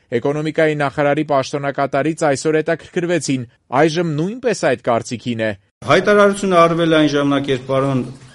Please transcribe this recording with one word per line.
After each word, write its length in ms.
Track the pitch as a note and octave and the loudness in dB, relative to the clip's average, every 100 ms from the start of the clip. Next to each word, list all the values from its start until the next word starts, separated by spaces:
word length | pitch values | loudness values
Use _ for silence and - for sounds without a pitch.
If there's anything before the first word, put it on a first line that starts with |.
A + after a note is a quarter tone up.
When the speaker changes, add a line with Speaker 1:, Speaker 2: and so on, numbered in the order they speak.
| - | -6
Speaker 1:
Էկոնոմիկայի 640 | A#2+ C#3 D3 D#3 D3+ D#3 D3+ | -4 -2 -4 -4 -2 -2 0
նախարարի 480 | C#3 D3+ C#3+ C#3+ D3+ | -4 0 0 0 0
պաշտոնակատարից 920 | C#3 B2+ D3 C#3 C3+ C#3 C#3 C#3+ D#3+ D#3 | -2 -2 -6 -6 -4 -2 0 -2 0 0
այսօր 320 | C3+ D#3+ D#3 | 0 0 0
հետաքրքրվեցին, 840 | D#3 E3 - F3+ E3+ E3+ C#3 C3 A#2 _ - | 0 -4 -4 -6 -2 -2 -2 -4 -4 _ -4
այժմ 440 | B2+ D#3+ D#3 E3+ D3 | 2 2 2 -2 -2
նույնպես 420 | F3+ B3 A#3+ G3 D#3+ | -4 -4 -4 -2 0
այդ 200 | B2 - | -2 0
կարծիքին 540 | A#2 - A#2+ B2+ A2+ | -2 -2 -8 -6 -4
է։ 80 | A2 G2+ _ _ - | -4 -4 _ _ 2
Speaker 2:
Հայտարարությունը 720 | E3 F#3 G#3 G3+ G3+ G3 F3 | 2 4 4 4 2 0 4
արվել 400 | E3+ E3 E3 D#3+ | 4 4 2 4
այն 120 | D3+ | 4
ժամանակ, 380 | C#3+ C#3+ C#3 C#3 | 2 0 0 0
երբ 160 | C3 C3 | -4 -2
պարոն 320 | C3+ C#3 C3 A#2+ - - | -2 0 -2 -4 -10 -20